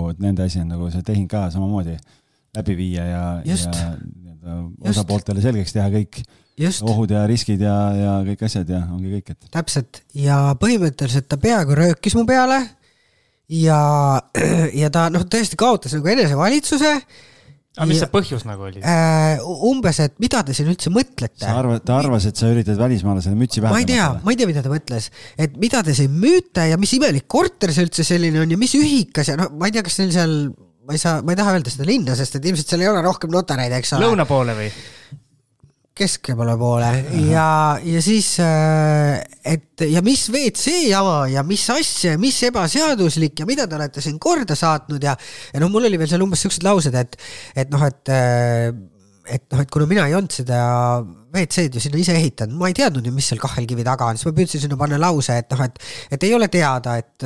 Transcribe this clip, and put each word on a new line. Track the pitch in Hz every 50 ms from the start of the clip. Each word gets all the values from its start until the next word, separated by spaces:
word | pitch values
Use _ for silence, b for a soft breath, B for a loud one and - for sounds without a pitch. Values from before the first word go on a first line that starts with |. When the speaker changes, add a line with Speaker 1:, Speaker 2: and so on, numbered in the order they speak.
| 85 82
Speaker 1:
et | 82 87
nende | 98 101 98 92 92
asi | 92 85 92
on | 82 85
nagu | 85 85 87 87
see | 82 90 82
tehing | - 107 101 95 82
ka | 107 104 95 87
samamoodi | 80 95 95 98 104 98 87 82 82 76 b b b b b b b b b b -
läbi | 110 87 101 95
viia | 87 92 92 90 87 85
ja, | 90 90 90 87 87 87 85 -
Speaker 2:
Just. | 78 92 90 85 85 85
Speaker 1:
ja | 85 85 85 82
nii-öelda | - - - - 90 90 85 82 78 85 85 85 85
Speaker 2:
Just. | 85 85 - - - 107
Speaker 1:
osapooltele | 101 104 101 80 101 101 - - 101 98
selgeks | 104 131 117 104 92 - -
teha | 107 98 98 101
kõik | 107 101 - - - - b b b b b - -
Speaker 2:
Just. | 151 185 185 - 107
Speaker 1:
ohud | 113 110 110 113 92 104
ja | 104 104 104
riskid | 120 117 - - 104 95 104
ja, | 104 101 101 104 101 101
ja | 101 101 101 98 98 95
kõik | 98 101 - 110
asjad | 107 - 101 87
ja | 78 90 90 85 87
ongi | 87 90 92 95 101
kõik, | 101 - -
et | 82 _ - - -
Speaker 2:
Täpselt. | 160 165 - - 139 117 - - - _ _
Ja | - 143 139 143 143 139 139 139 139 -
põhimõtteliselt | 190 233 247 214 175 151 131 - 147 123 120 143 131 -
ta | 151 139
peaaegu | - 226 240 208 160 135 147 151
röökis | 170 175 160 - - 214 - 233
mu | 233
peale | 226 262 262 254 254 262 269 254 220 - _ _ _ _ _ _ _ _ _ _ _ _ _ _
ja, | - 160 160 160 160 156 151 147 147 147 147 143 139 135 127 - _ -
<clears throat> | - - - - 170 156 139 - 143
ja | 151 147
ta, | 139 170 165 170 165
noh, | 175 180 180
tõesti | - 226 220 - -
kaotas | - 226 254 226 - - 123 143
nagu | 156 143 175
enesevalitsuse. | 226 262 208 147 143 139 170 208 277 294 285 - 311 262 294 302 294 269 - B B B B B B B B B B B B _ - -
Speaker 3:
Aga | 160
mis | 160 156 160
Speaker 2:
Ja | 165
Speaker 3:
see | -
põhjus | - 202 175 - 139 113 - 110
nagu | 101 98 98
oli? | 98 92 101 95
Speaker 2:
Äh, | 165 170 165 165 160 160 156 156 156 156 135 -
u-, | 175 175 135 - 240
umbes, | 269 262 220 180 147 - 151
et | 139 - -
mida | 220 247 - 240 165
te | 135 131
siin | - 147 160 180
üldse | - - -
mõtlete? | 185 240 269 - - - 120 107 _ - -
Speaker 1:
Sa | 101 - 127
arva-, | 131 120 117 110 -
ta | - 123 139
arvas, | 147 139 120 110 92
et | 107 -
sa | - 117 113
üritad | 117 117 104 101 107 101
välismaalasele | 120 127 123 95 85 101 98 92 87 95 101 110
mütsi | 127 120 - 110 104
pähe | 110
Speaker 2:
Ma | 208 226
ei | 247
tea, | 247 254 240 180 143
Speaker 1:
tõmmata | 123
või? | 107 -
Speaker 2:
ma | 208 254
ei | 240
tea, | 240 185
mida | 151 147 127
ta | 135 147
mõtles. | 156 - - 123 113 107 - B B B B B B
Et | 156 151 139 -
mida | 202 240 262 240 185
te | 156 135
siin | 113 139 135 143 165
müüte | 208 294 359 359 349 _ - 180 165 160 160
ja | 175
mis | 202 - 247
imelik | 262 294 269 147 135 - -
korter | - 285 359 370 - - 208 175
see | 143 170 175
üldse | 165 - - 160
selline | - 180 175 170 165 156 156
on | 160 165
ja | 165 196
mis | 254 247 -
ühikas | 285 294 302 285 254 190 - - 156 143 -
ja, | 143 156
noh, | 185 156 147
ma | 151 180 208
ei | 214
tea, | 226 202
kas | 170 - -
neil | 190 185 165
seal, | 180 170 160 156 147 147 135 - _ - _ _ _ 120 135
ma | 147
ei | 156 -
saa, | 170 160 151 131
ma | 160 180
ei | 196
taha | 214 202 185
öelda | 175 127 120
seda | 117 131 139
linna, | 175 262 262 160 123 127 120
sest | 139 - - 139
et | 139 180
ilmselt | 185 151 147 - 175
seal | 170 180
ei | 208
ole | 214 180 160
rohkem | 180 185 - - 160
notareid, | 170 180 180 - 143 127 127 123 123 127
eks | - - 147
ole. | 156 208 233
Speaker 3:
Lõuna | 226 185 151
poole | 131 143 135 123 120 113 107
või? | 107 107 - B B B B B B B B B _ _ _ _ _ _ _ _ _ _ _ _ _ _ - -
Speaker 2:
Keskemale | 202 185 - - - - 123 117 117 117 117
poole. | 113 123 120 120 120 120
Speaker 1:
Ahah. | 117 120 131 135 147 127 160 151
Speaker 2:
Ja, | 151 160 160 160 160 156 156 156 151 147 110 165
ja | 170 165 165
siis, | 160 202 220 214 190 - - -
äh, | 175 160 160 156 156 156 156 156 156 151 151 151 147 143 139 101 - - - _ -
et | 127 160 151 - _ _ - 170
ja | 147 160 175 180
mis | 226 277 - - -
W | 226 285 285 - -
C | - - 277 349 359 320
jama | 226 190 196 196 190 165 147 135
ja | 131 135 139 135
mis | 160 208 208 - - 247
asja | 311 311 - - - - 175 156
ja | 175
mis | 220 269 254 - 247
ebaseaduslik | 247 247 208 175 160 - 285 320 311 269 202 180 160 - 160 160 147 - -
ja | 240 208
mida | 277 294 254
te | 175 156
olete | 151 151 139 - 147 131
siin | 151 147 160
korda | - 311 349 311 240 170 151
saatnud | - 175 160 156 147 - - 147 139 143
ja, | 143 131 - B B B B B B
ja, | B 135
noh, | 160
mul | 180 202 220 247 220
oli | 190 165
veel | 160
seal | 147 175 175 190
umbes | 196 175 - -
siuksed | 196 - - 170
laused, | 196 208 180 143 139 123
et, | 127 123 - - B B B B B B B
et, | B 135 135 139 143
noh, | 139 147
et, | 139 131 _ - 135 131
äh, | 131 123 123 120 120 120 120 117 117 117 117 117 107 95 - _ _ _ _ _ _ -
et, | 87 123 131 _ -
noh, | 139 131 143
et | - -
kuna | 151 147 151
mina | 196 208 160
ei | 143 160
olnud | 196 196 -
seda | - - 123 123 123 120 120 120 123 120 120 120 123 120 113
W | 87 85 98 110 127 160 190 170 -
C-d | - 180 170 139 127
ju | 117 127
sinna | 143 143 160
ise | 185 180 170
ehitanud, | 160 160 139 - - 113 107 127 170
ma | 185 185
ei | 175 -
teadnud | 277 226 147 131 113
ju, | 120 123
mis | 139 135 - 123
seal | 107 -
kahel | 127 - 127 120
kivi | 113 127 117 117
taga | 123 131 127 123
on, | 117 113 110
siis | - 165
ma | 156
püüdsin | 175 185 - - 147 139
sinna | 143 143 131
panna | 147 147 143 143 165
lause, | 180 170 147 127 - 120
et, | 120 117 -
noh, | 135 123 131
et, | 123 - - B B B B B B 143
et | 135 180 202
ei | 233
ole | 240 220 - -
teada, | 175 160 139 131 127 120 123 120 117
et, | - _ _ - 131